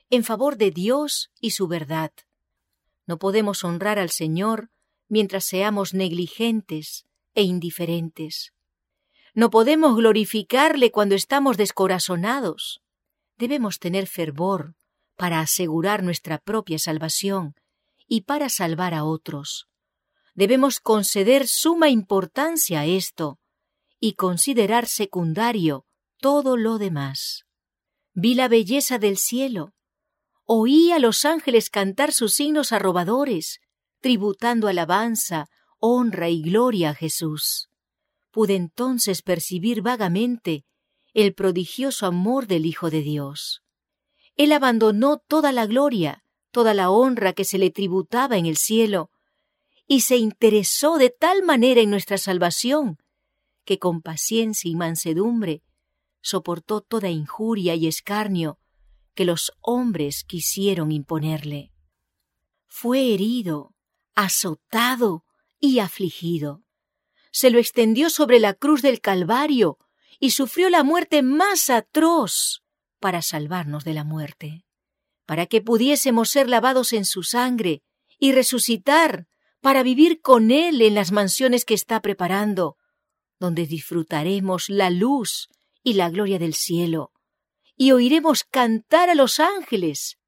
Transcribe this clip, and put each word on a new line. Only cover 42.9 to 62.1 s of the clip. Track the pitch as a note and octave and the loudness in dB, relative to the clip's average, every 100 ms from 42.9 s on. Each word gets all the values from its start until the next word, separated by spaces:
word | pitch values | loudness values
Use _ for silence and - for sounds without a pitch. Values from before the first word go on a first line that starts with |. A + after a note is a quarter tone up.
| D#3 | -2
Dios. | D3 D3 C#3 D3+ - - _ _ _ _ _ _ _ - | -2 -4 -6 -10 -12 -12 _ _ _ _ _ _ _ 0
Él | D4+ | 4
abandonó | D4+ C4 A3+ A3 G#3 C4+ D4 | 4 4 4 4 4 2 0
toda | - D4+ C#4+ | 0 0 2
la | B3+ A3 | 0 0
gloria, | A#3+ C#4+ A#3 D#3 - _ _ _ | 2 2 0 -2 -4 _ _ _
toda | B3 A3+ | 2 2
la | G3+ F#3 | 4 4
honra | G3+ C4 A#3+ F#3+ | 4 4 2 -2
que | F3+ | -2
se | F#3+ F#3+ | -2 0
le | F#3 | 0
tributaba | F3+ G3 F#3 E3+ A#3+ C4+ A3 | 0 -2 -2 -2 -2 0 0
en | E3 | 0
el | D#3 | -2
cielo, | - A3 A3+ G3 D#3 _ _ _ _ _ _ _ - | 0 2 2 0 -6 _ _ _ _ _ _ _ 0
y | C4+ | 0
se | - B3 | 4 2
interesó | A3 - A3 G#3+ F#3 - D4 E4 | 2 2 4 4 2 0 0 4
de | B3 | 4
tal | B3 D#4+ F#4+ | 4 2 2
manera | F#4 C#4 A#3+ B3+ | 2 4 6 6
en | G#3+ | 4
nuestra | G3+ - G3 | 0 -2 -4
salvación, | G3 F#3 F3 - A#3+ D4 C4+ D#3 _ _ _ _ _ _ | -2 -2 -2 -2 -2 0 -2 -6 _ _ _ _ _ _
que | - F#3+ | -4 -2
con | F3+ E3+ | -2 -4
paciencia | D#3+ D#3+ - A3+ A3+ G#3 F3 | -6 -8 -2 -2 -2 -4 -4
y | E3 | -4
mansedumbre | E3+ E3 E3+ D#3+ G#3+ A#3 G3 D3+ _ _ _ _ _ _ | -4 -4 -4 -2 0 -2 -4 -6 _ _ _ _ _ _
soportó | - F#3+ F3+ E3+ - G#3+ | -6 -6 -6 -8 -6 -8
toda | - A3+ F#3+ | -4 -6 -4
injuria | D#3+ D3+ - A3 A3 F3 | -4 -6 -6 -4 -2 -2
y | E3+ D#3+ | 0 -2
escarnio | D#3 - G#3 G#3 F#3 D#3+ D3+ _ _ _ _ _ | -4 -6 -6 -2 -2 -4 -8 _ _ _ _ _
que | - | -2
los | F3+ E3+ - - | -2 -2 -6 -8
hombres | - A#3+ B3 E3+ D3 D3 | -4 -2 -2 -2 -4 -6
quisieron | - F3 - - G3 F#3 D#3 | -10 -8 -6 -2 -2 0 -2
imponerle. | D3+ C#3 D#3+ D3+ D#3 D3 D3 - _ _ _ _ | -4 -4 -6 -4 -6 -8 -12 -14 _ _ _ _